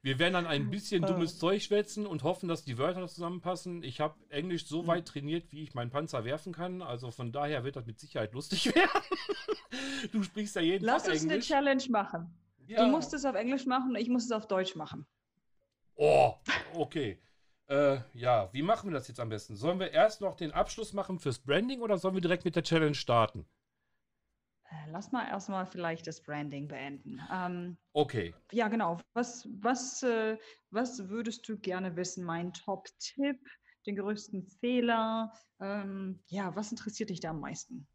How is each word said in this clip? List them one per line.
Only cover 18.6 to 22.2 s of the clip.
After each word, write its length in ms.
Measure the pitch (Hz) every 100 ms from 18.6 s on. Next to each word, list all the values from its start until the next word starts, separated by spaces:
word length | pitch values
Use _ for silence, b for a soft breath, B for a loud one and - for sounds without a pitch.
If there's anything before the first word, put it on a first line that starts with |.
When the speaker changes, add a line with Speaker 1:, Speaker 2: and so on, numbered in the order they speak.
Speaker 1:
machen 260 | 165 220 202
wir 60 |
das 140 | 151 -
jetzt 120 | 117
am 80 | 120
besten? 280 | 110 - 104
Sollen 240 | 143 185
wir 100 | 185
erst 300 | - 214 214
noch 160 | 196 -
den 160 | 160
Abschluss 400 | 160 208 - 220
machen 260 | 202 190 180
fürs 220 | 143 123
Branding 400 | 127 147 240 269
oder 180 | 233 196
sollen 160 | 190
wir 60 | 185